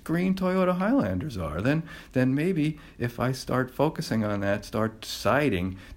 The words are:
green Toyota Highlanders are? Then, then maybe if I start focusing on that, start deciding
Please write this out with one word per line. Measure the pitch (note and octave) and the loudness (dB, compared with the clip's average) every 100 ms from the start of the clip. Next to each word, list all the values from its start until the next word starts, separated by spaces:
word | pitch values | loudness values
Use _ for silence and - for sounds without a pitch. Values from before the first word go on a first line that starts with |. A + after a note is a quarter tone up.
green | - E3 F#3 | -2 0 2
Toyota | F#3+ F#3 F#3 F3+ F3+ | 0 0 2 2 2
Highlanders | F#3+ C4+ G#2 F#2 D3+ G#2 | 2 2 2 -2 -4 -4
are? | D#2+ D#2 | -4 0
Then, | A2+ D#3 D#3+ - - | 2 0 -2 -12 -4
then | C3 B2+ | 2 2
maybe | C3+ E3+ F3+ D3+ D3+ - - | 2 2 2 0 -2 -12 -6
if | B2 - | -4 0
I | B2 | -2
start | C3 - B2 B2+ | -2 -2 0 0
focusing | - C#3+ D#3 D#3 A2+ | 2 0 0 -2 0
on | G#2 G#2 | 0 0
that, | G2 G#2 | 0 -2
start | G#2 A2 A2 - | -2 -2 -2 -2
deciding | - - G2 B2+ D3 F#2+ F#2 F#2+ - | -10 -2 2 4 4 2 -2 -4 -12